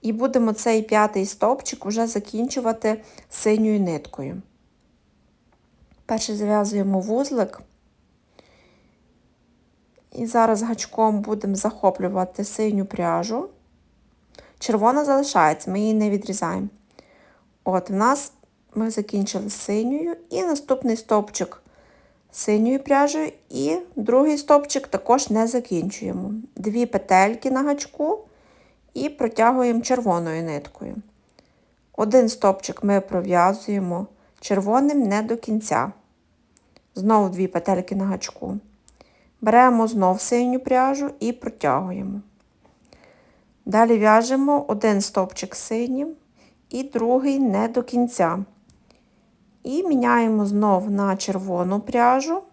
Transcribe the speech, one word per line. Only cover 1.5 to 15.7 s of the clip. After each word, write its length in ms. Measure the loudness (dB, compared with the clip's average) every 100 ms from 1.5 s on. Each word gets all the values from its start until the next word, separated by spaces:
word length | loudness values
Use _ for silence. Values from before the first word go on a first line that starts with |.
| 0 -4 -10 -6
вже 220 | -2 -2
закінчувати 920 | -2 -6 -4 -4 -2 -2 -2 -2 -2 -6 -20 -8
синьою 500 | -2 2 2 2 2
ниткою. 600 | 0 -2 -8 -12 -10 -10 -16 _ _ _ _ _ _ _ _ _ _ _ _ _ _ _ _
Перше 300 | -4 -4 -4
зав'язуємо 640 | 0 0 0 0 0 0
вузлик. 640 | 0 -2 0 -2 -2 -6 -20 _ _ _ _ _ _ _ -20 _ _ _ _ _ _ _ _ _ _ _ _ _ _ _ _
І 140 | -8 -2
зараз 360 | 2 2 2
гачком 600 | -2 -6 -8 0 0 0
будемо 340 | -2 -4 -4 -2
захоплювати 880 | -2 2 0 2 -4 -2 -4 -4
синю 420 | -8 -2 0 0 -2
пряжу. 640 | -4 -2 0 -2 -4 -6 -12 _ _ _ _ _ _ _ -20 -20 _
Червона 460 | -2 2 4 2 2
залишається, 680 | 2 2 4 4 2 -4